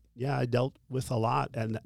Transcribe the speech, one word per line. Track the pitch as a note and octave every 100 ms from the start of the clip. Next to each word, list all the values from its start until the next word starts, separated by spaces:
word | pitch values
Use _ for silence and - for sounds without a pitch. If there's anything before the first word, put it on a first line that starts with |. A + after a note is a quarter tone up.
| _
yeah, | - B2+ C3+
I | B2+
dealt | A#2+ C3 - _
with | C3 -
a | B2
lot | A2+ C3 C3+
in, | - A2+ A2